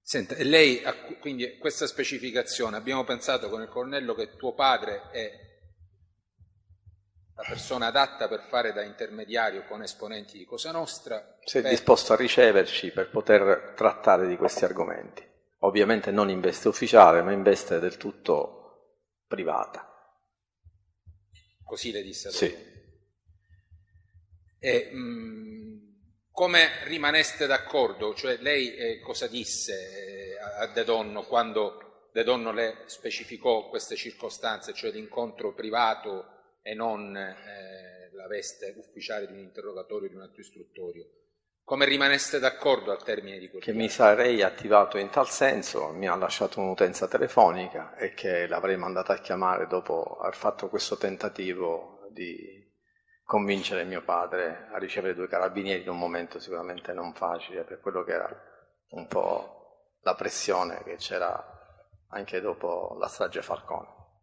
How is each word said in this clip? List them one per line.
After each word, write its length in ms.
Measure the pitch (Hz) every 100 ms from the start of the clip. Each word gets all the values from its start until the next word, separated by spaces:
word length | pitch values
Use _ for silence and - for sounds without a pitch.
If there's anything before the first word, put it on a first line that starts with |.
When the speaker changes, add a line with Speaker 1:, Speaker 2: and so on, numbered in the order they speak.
Speaker 1:
Senta, 360 | - - 98 135
e 80 |
lei 400 | 139 160 151 120
ha, 100 | 135 - - -
quindi 400 | 147 131 117 -
questa 280 | 156 - 147
specificazione, 880 | - 131 135 123 120 117 - 117 107
abbiamo 280 | 113 135
pensato 440 | 127 120 - 127 107
con 120 | 110
il 60 | 113
colonnello 460 | 123 127 139 123
che 220 | 110 107 -
tuo 180 | 127
padre 560 | 117 139 120 107 101 -
è 340 | 120 110 - - _ - _ - _ _ _ _ _ - _ _ _ - _ _ _ _
la 80 | - 110
persona 400 | - - 127 117
adatta 400 | 135 135 - 110
per 180 | 107 -
fare 240 | 123 113
da 100 | 104
intermediario 840 | 104 101 110 107 104 113 113 95 92
con 160 | 107
esponenti 560 | 101 - 107 107 101 104
di 60 | 90
Cosa 240 | 120 160
Nostra. 680 | 165 160 - - 110 - -
Speaker 2:
Sei 160 | - 135
Speaker 1:
per 100 | 127
Speaker 2:
disposto 420 | 113 - 120 -
a 40 | 110
riceverci 760 | 123 - 120 98 92 - 90
per 180 | - 95
poter 600 | 110 - 104 98 101 - -
trattare 500 | 110 - - 92 92
di 100 | 87
questi 280 | - -
argomenti. 580 | 92 90 82 - - - - _ _ _
Ovviamente 500 | 98 98 101 113 101
non 180 | 101 101
in 100 | 92
veste 280 | 90 85 107
ufficiale, 540 | - 117 113 90 85
ma 100 | 87
in 100 | 101
veste 360 | 95 98 - 85
del 160 | 87 -
tutto 1000 | 101 - - 73 - - - _ _ _ _ _ _
privata. 640 | 190 85 - - - - - _ _ _ _ _ _ - _ _ _ - - _ _ _ _
Speaker 1:
Così 260 | - 107 120
le 120 | 104
disse 260 | 95 92 98
a 20 |
Speaker 2:
Sì. 180 | 92 92
Speaker 1:
lui. 260 | - - - _ _ _ _ _ _ _ _ _ - _ _ _ _ _ _ _ _
E, 300 | 135 120 -
mm, 720 | 131 120 117 113 107 110 - - - - _ _ _ _ -
come 480 | 180 175 160 -
rimaneste 640 | - 160 147 156 151 - 143
d'accordo? 680 | 131 - 143 117 98 107
Cioè, 220 | 104 131 120
lei, 340 | 131 147 123
eh, 260 | - 117 113
cosa 260 | - 117 120
disse, 460 | 120 107 - - 98 95 98 98 98 95
eh, 40 | 98
a, 260 | 104 104
a 20 | 113
De 180 | 117
Donno 380 | 113 113 107 104
quando 840 | - 120 113 107 101 - - _ _
De 120 | 113
Donno 280 | 117 123 113
le 300 | 110 113 107
specificò 840 | - - 117 - 113 117 131 113 104
queste 260 | 107 - 107
circostanze, 760 | 120 - 113 - 117 104 -
cioè 160 | 101 113
l'incontro 640 | 104 107 - 117 - 107
privato 1040 | - 110 113 117 110 107 95 - - _ _
e 140 | 104
non, 420 | 110 113 107 101 98
eh, 920 | 95 95 107 101 95 95 92 90 90
la 140 | 95 95
veste 480 | 101 92 - 98 104
ufficiale 500 | - - 107 107 98
di 60 |
un 60 | 98
interrogatorio, 720 | 95 - 104 92 92 104 98
di 40 |
un 100 | 92
atto 140 | 95 -
istruttorio? 680 | 101 - 90 - 90 85 85 _ _ _ _ _
Come 240 | - 135 139
rimaneste 520 | 139 139 139 - 147
d'accordo 540 | 131 - 147 123 107
al 100 | 98
termine 360 | - 107 98 98
di 100 | 92
quel 140 | 95
Speaker 2:
Che 100 | -
Speaker 1:
dialogo? 120 | 110 110
Speaker 2:
mi 40 |
sarei 520 | - 113 107 123 117
attivato 560 | 95 - 104 104 98 104
in 100 | 98
tal 220 | - 127
senso, 580 | - 139 110 - - 76
mi 180 | 80 95
ha 100 | 90
lasciato 440 | 92 - 101 -
un'utenza 480 | 95 92 92 90 95
telefonica 880 | - 131 - 98 87 92 - - -
e 160 | 98
che 340 | - 98 87 87
l'avrei 300 | 87 95 95
mandata 380 | 87 92 92
a 60 | 98
chiamare 460 | - 92 92 92 87
dopo 520 | 92 - 82 - -
aver 160 | 90 -
fatto 320 | 104 - 95
questo 300 | 101 - 104
tentativo 1120 | 101 95 104 - 92 90 87 85 - 98 101
di 420 | 98 90 82 82 95 _ _ _ _ _ _ -
convincere 560 | 107 101 98 87 95
mio 220 | 87 92
padre 640 | - 87 87 90 85 82 -
a 80 | 104
ricevere 380 | 95 104 95 87
due 100 | 92
carabinieri 560 | 87 92 95 98 95
in 60 | 92
un 100 | 87
momento 400 | 87 87 85 87
sicuramente 540 | - 87 87 90 -
non 200 | 90 87
facile, 520 | 82 87 85 - 92
per 160 | 82 92
quello 240 | - 92
che 80 | 85
era 300 | 87 90 - - - _ _ _
un 180 | - -
po' 840 | 92 92 87 - - - _ _ _
la 120 | -
pressione 680 | - - - - 92 87 87
che 100 | -
c'era 500 | 87 - 92 87 87 - - - _ _ _ _
anche 300 | 104 98 92
dopo 560 | 98 85 90 87 90 -
la 80 | -
strage 340 | - 90 92
Falcone. 460 | - 85 - 82 - - - _